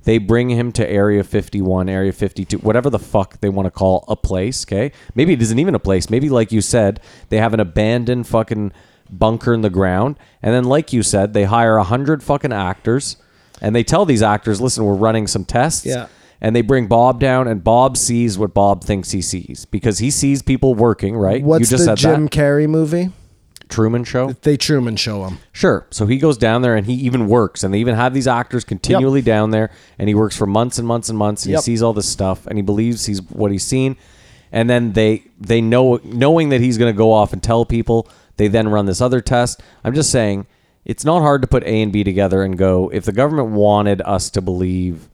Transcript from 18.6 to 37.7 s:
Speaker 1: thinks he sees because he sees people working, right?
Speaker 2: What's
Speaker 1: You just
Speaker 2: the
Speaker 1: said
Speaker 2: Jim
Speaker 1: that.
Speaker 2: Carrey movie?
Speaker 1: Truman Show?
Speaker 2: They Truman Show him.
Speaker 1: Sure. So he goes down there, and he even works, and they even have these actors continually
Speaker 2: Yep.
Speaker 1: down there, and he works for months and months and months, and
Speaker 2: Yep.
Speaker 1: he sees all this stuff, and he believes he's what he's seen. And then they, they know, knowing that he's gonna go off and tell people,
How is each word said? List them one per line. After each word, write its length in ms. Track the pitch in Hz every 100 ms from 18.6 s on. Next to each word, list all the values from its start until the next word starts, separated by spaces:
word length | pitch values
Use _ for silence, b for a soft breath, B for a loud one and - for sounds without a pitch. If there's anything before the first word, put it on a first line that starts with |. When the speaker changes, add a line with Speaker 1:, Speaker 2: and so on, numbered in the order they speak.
| 101 95
Speaker 1:
thinks 280 | - 101 87
he 100 | 98
sees 420 | 85 92 - 67
because 340 | - 101 113 95
he 100 | 120
sees 320 | - 139 139
people 320 | - 131 135
working, 420 | 113 117 104 98 113
right? 260 | 95 117
Speaker 2:
What's 180 | 143 160
Speaker 1:
You 60 | 113 127
just 80 | 170
Speaker 2:
the 100 | 107
Speaker 1:
said 20 |
Speaker 2:
Jim 260 | 151 151
Speaker 1:
that. 80 | 151
Speaker 2:
Carrey 360 | 151 147 143 151
movie? 420 | 156 156 170 185 b b b _ - -
Speaker 1:
Truman 340 | - 110 120
Show? 300 | 120 127 131 127
Speaker 2:
They 160 | 151 143
Truman 380 | - 147 120 107
Show 280 | - 104
him. 140 | 95 90 _
Speaker 1:
Sure. 340 | - 190 104 -
So 140 | - 107
he 120 | 131
goes 180 | 156 120
down 240 | 117 117
there, 160 | 127 110
and 100 | 104
he 60 |
even 340 | 127 131 123 104
works, 360 | 120 101 -
and 80 | 95
they 60 | 101
even 160 | 120
have 180 | 113 127
these 140 | 135 131
actors 340 | 120 120 123
continually 580 | - 101 - 120 135 135
Speaker 2:
Yep. 40 |
Speaker 1:
down 260 | 117 107 107
there, 180 | 110 110 b b b
and 80 | 104
he 80 |
works 220 | 104 107 -
for 80 |
months 340 | 101 104 123 -
and 80 | 117
months 220 | 117 110
and 80 | 110
months, 280 | 104 104
and 80 | -
Speaker 2:
Yep. 80 | 156
Speaker 1:
he 40 |
sees 180 | 120 117
all 120 | 117
this 120 | 104 98
stuff, 400 | - 95 92 -
and 120 | 107
he 40 |
believes 440 | 98 104 117 117 -
he's 160 | 98 92
what 200 | - 104
he's 140 | 98
seen. 320 | - 131 131 131 b b b b b
And 160 | 113 117
then 240 | 120 120
they, 300 | 101 110 110 _ _
they 220 | - 117
know, 360 | 113 120 131 120
knowing 460 | 85 117 139 165 151
that 100 | 131
he's 160 | 127 110
gonna 160 | 117
go 180 | 101 110
off 220 | 110 101
and 100 | 92
tell 220 | 113 117
people, 420 | 113